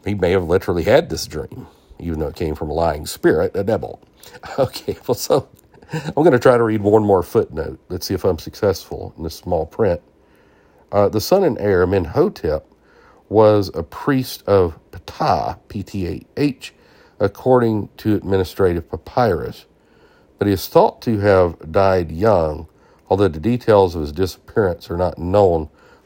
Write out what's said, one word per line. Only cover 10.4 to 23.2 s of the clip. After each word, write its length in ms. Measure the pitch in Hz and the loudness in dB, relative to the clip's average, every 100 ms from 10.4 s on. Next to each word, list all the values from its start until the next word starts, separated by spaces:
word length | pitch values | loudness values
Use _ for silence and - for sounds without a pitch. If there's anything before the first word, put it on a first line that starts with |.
| _ _ _ _ - | _ _ _ _ -6
Uh, 180 | 101 98 | 0 0
the 120 | 104 | 0
son 240 | - 190 | 0 2
and 140 | 175 - | 2 0
heir, 240 | 104 90 | 0 2
Amenhotep, 840 | 90 98 82 127 185 - 82 76 - _ _ _ _ _ - | 2 0 0 0 -2 -2 -6 -6 -8 _ _ _ _ _ -2
was 420 | 104 107 107 92 | 4 6 4 0
a 80 | 87 | -6
priest 600 | 80 - - 135 120 - - | -10 -8 -2 0 -2 -6 0
of 320 | 98 87 - _ | 2 2 -2 _
Ptah, 640 | 90 - - 151 85 53 - - | -20 -14 -4 -2 0 -2 -8 -12
P 140 | 101 | -12
T 240 | 92 98 87 | -10 -8 -8
A 200 | - - - | -8 -10 -4
H, 380 | 147 - - _ _ _ _ - | -4 -4 -14 _ _ _ _ -4
according 680 | 101 - 127 127 117 107 - - | -4 -2 2 2 2 -2 -6 -6
to 160 | 107 | -2
administrative 760 | 101 90 98 87 - 92 85 - | -2 0 -2 -2 0 0 0 -6
papyrus. 760 | 92 - - 117 82 - - - _ _ _ _ _ _ - | -12 -6 -2 0 0 -6 -12 -20 _ _ _ _ _ _ -4
But 80 | 101 | -2
he 80 | |
is 140 | 95 - | -2 2
thought 340 | 160 226 - | 2 2 0
to 160 | 123 107 | -4 0
have 540 | 101 95 87 82 80 | 4 4 4 0 -4
died 380 | 98 98 92 80 | 0 2 2 -2
young, 560 | 80 110 92 80 76 82 _ _ _ - | -2 2 2 0 -6 -14 _ _ _ -2
although 200 | 95 | 2